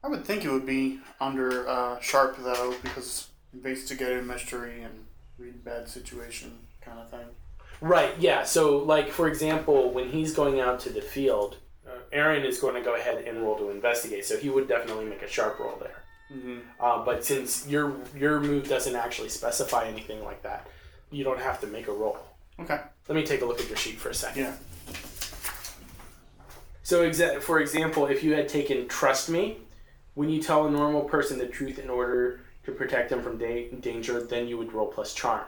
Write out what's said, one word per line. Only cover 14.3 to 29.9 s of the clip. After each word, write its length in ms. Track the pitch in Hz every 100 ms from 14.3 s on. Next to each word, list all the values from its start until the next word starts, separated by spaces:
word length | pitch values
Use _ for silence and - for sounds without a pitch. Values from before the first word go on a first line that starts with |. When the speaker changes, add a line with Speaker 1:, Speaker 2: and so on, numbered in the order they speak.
| 110
Speaker 2:
he 100 | 139
would 180 | 135 135
definitely 360 | 117 117 110
make 180 | 110 101
a 60 | 101
sharp 300 | - 110 -
roll 180 | 117 117
there. 240 | - - - - -
Speaker 1:
Mm-hmm. 260 | 135 123 120 - -
Speaker 2:
Uh, 260 | 120 117
but 200 | 123 123
since 420 | - 139 123 - 143
your, 280 | 147 147 135 - 143
your 240 | 147 151
move 280 | 147 143 135
doesn't 260 | 135 143 120
actually 320 | 120 - 110
specify 560 | - 120 117 131 120 113
anything 360 | 110 - 107
like 180 | 104 98
that, 240 | - 107 - - - - -
you 140 | 147
don't 160 | 135 127
have 200 | 131 127
to 60 | 110
make 220 | 110 110
a 40 |
roll. 260 | 104 107 - - - - -
Speaker 1:
Okay. 180 | 170 147 - - -
Speaker 2:
Let 80 | 156
me 100 | 147
take 160 | 139
a 20 |
look 140 | 120 120
at 60 | -
your 80 | -
sheet 220 | - -
for 120 | 127
a 40 |
second. 280 | - 120 131
Speaker 1:
Yeah. 100 | 135 135 - - - - - - - - - - - - - - - - - - - - - -
Speaker 2:
So, 240 | - 175 170
exa-, 320 | 156 170 143
for 180 | - 160
example, 460 | 143 160 160 160 139
if 160 | 139
you 120 | 160
had 140 | 151 143
taken 380 | 147 139 131 123
Trust 400 | - 139 131 -
Me, 300 | 165 214 - - - -